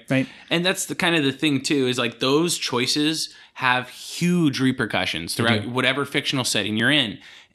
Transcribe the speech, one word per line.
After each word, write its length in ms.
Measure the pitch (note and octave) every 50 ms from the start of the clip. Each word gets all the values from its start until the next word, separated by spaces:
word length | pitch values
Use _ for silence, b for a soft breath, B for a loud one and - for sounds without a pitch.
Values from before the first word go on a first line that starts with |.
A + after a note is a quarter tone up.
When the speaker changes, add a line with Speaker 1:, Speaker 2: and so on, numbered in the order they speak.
| - -
Speaker 1:
Right. 180 | C3+ C3 C3 B B B B B
Speaker 2:
And 160 | D#3+ E3+ F3
that's 200 | F#3 F#3 - -
the 100 | - D3
kind 200 | - F#3 E3 E3+
of 60 | D#3+ C#3
the 60 | C3+ C3+
thing, 280 | - D#3 D3+ C#3 C3
too, 260 | - - D#3 C#3 B2+
is, 100 | B2+ B2
like, 220 | B2+ A#2+ A#2 - -
those 380 | C3 C3 C#3 D#3 F3 E3+ -
choices 760 | - - - B2+ A#2+ C3 B2+ - D3 D3+ D#3 D#3+ D#3 - - B B B B B
have 340 | - C3 B2+ B2 B2+ B2 -
huge 720 | - - - - - - E3+ F3 F3+ F3 D#3+ C#3 A#2 A#2+
repercussions 760 | C3+ C3 - - A#2 G#2 - F2+ F#2 - - D#2+ E2+ E2 -
Speaker 1:
They 80 | - A#2
Speaker 2:
throughout 200 | A#2 A#2 G#2 G#2
Speaker 1:
do. 60 | A#2
Speaker 2:
whatever 340 | A#2+ B2+ B2 B2+ C3 C#3+ C3+
fictional 400 | - - C#3+ - - D3 C3 A#2
setting 320 | - - G#2+ F#2+ G#2+ G#2+
you're 140 | A2 A#2 C3
in. 260 | D3+ D3 A#2+ G#2 F2+ - B B B B B B